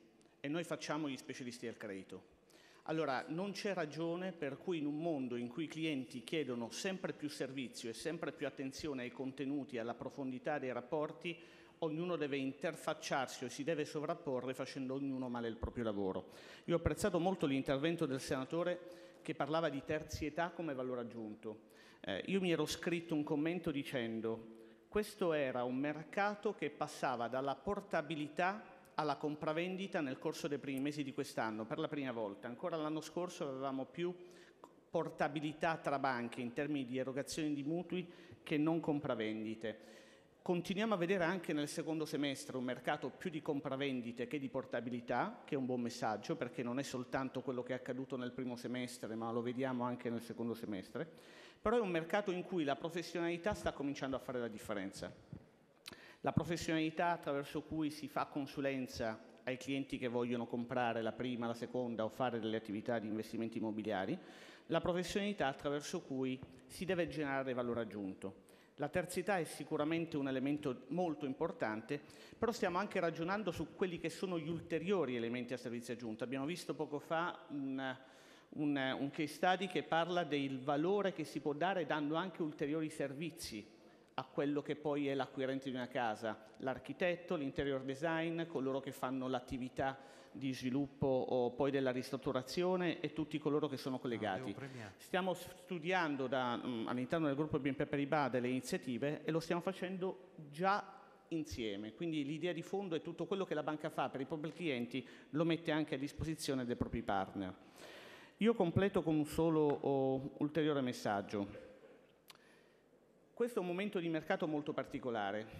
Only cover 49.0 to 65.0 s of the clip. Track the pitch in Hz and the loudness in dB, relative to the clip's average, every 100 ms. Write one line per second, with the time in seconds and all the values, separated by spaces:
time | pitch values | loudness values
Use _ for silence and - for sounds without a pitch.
49 | 104 113 113 117 120 120 131 123 123 120 | -4 -2 0 0 0 0 0 2 0 0
50 | 120 117 117 113 117 113 104 101 - 120 | -2 -2 -4 -4 -2 -2 -2 -4 -4 -6
51 | - - - - - - 214 240 208 165 | -6 -10 -20 -20 -20 -2 2 4 4 2
52 | 165 208 208 180 175 185 139 139 165 165 | 2 2 2 -2 0 2 2 2 0 -4
53 | 165 180 170 170 190 208 165 - 143 139 | -2 0 0 2 0 0 0 0 -2 0
54 | 135 131 - 127 117 107 - 104 95 - | 0 -2 0 -2 -2 -4 -4 -2 -2 -4
55 | 85 - - - - - - - - - | -8 -10 -14 -14 -14 -20 -20 -20 -18 -16
56 | - - - 160 156 165 - 160 160 160 | -18 -6 2 4 4 2 2 2 2 2
57 | 175 170 165 143 143 160 - 156 151 151 | 2 2 0 0 0 -4 -2 0 0 -2
58 | 160 - 135 151 135 - 139 135 127 - | -4 -2 -2 -2 -4 0 0 0 -2 -2
59 | 117 110 - - - 127 - 139 135 131 | -2 -2 -8 -8 -4 -4 0 -2 0 -2
60 | 127 120 120 120 117 120 117 123 123 117 | 0 2 2 0 0 -2 0 2 2 2
61 | 110 110 123 123 117 117 117 127 123 110 | 0 0 -2 0 -2 -2 -2 -2 0 0
62 | 110 - 127 117 110 110 - 101 113 117 | -2 0 0 2 0 0 0 -2 0 0
63 | 107 107 107 120 113 113 110 107 107 98 | 0 -2 -2 -2 -2 -2 -2 0 0 0
64 | 98 175 - - - - - 165 - 175 | 0 -2 -6 -16 -18 -18 -2 0 2 0